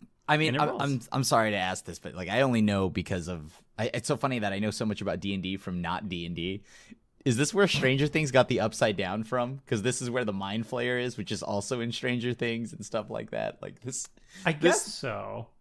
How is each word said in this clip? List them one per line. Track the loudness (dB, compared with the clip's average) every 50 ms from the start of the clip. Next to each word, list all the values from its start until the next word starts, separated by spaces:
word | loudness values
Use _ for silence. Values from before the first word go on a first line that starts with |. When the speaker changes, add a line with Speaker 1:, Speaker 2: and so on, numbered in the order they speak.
| -20 -20 _ _ _ 2
Speaker 1:
I | 4
mean, | 4 4 4
Speaker 2:
And | 2 2
it |
Speaker 1:
I'm, | 2 2
Speaker 2:
rolls. | 2 0
Speaker 1:
I'm, | 0 0 0 -2 -2 -2 -2
I'm | 0 2
sorry | 4 4 4 4 4
to | 2 0
ask | 0 0 -2 -4 -6
this, | -10 -12 -12
but, | -12 -10 -8
like, | -8 -4 0
I | 2 4
only | 4 4 6 4
know | 4 6 4 4 2 2
because | 2 0 -2 -2 -2 -4 -4 -4
of, | -6 -6 -8 -12 -16 -20 -20 _ _ -4
I, | -4 -2 -2
it's | -4 -2 -2
so | -2 0
funny | 0 0 0 0
that | -2 -2
I | 0 0
know | 0 0
so | 0 -2 -2
much | -2 -2 -2
about | -2 -4 -4 -2
D | -2 -2 -2
and | -2
D | -2 -2 -4
from | -4 -6 -6 -6 -4
not | -2 -2 -4 -4 -4 -4
D | -6 -6 -6
and | -6 -6
D. | -4 -4 -4 -4 -6 -10 -14 -20 -20 -20 -20 -20 -20 _ _ _ _ 0
Is | 0 2 2
this | 2 2 4
where | 4 4
Stranger | 4 4 4 2 2 4 4 2 2
Things | 2 0 0 4
got | 6 6 6 6
the | 4 2
upside | 2 0 0 2 2 2 2 2
down | 0 -2 -2 -4 -4
from? | -2 -2 -2 -2 -2 -4 -8 -6
'Cause | -2 0 0 2
this | 0 0 -2
is | -2 -2
where | -2 0 0
the | 0 -2
Mind | -2 -4 -4 -4 -4 -4 -4
Flayer | -4 -2 -2 0 0 0
is, | -2 -2 -4 -6
which | -6 -4
is | -4 -4
also | -4 -2 -2 -2 -2 -2 -2 -2
in | -2 -2 -4
Stranger | -2 -2 -2 0 0 0 -2 -2
Things | -2 -2 -2 -2 -2 -4 -6 -8
and | -10 -8
stuff | -6 -4 -4 -4 -4
like | -6 -8 -6 -6
that. | -4 -4 -2 -4 -4 -6
Like, | -10 -14 -14 -12
this, | -12 -10 -8 -8 -8 -10 -14 _ -20 -20 -14 -4 0
Speaker 2:
I | 0
Speaker 1:
this | 2 4 6 6 6 4 2
Speaker 2:
guess | -2 -8
so. | -6 -6 -4 -4 -4 -6 -6 -8 -8 -10 -10 _ _